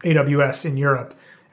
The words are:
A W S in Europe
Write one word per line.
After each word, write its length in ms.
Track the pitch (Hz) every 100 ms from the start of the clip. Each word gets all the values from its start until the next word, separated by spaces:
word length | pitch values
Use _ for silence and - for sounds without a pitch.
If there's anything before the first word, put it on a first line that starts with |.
A 100 | 170
W 300 | 156 139 143
S 220 | 135 - 165
in 120 | 135
Europe 400 | 143 127 120 - - - _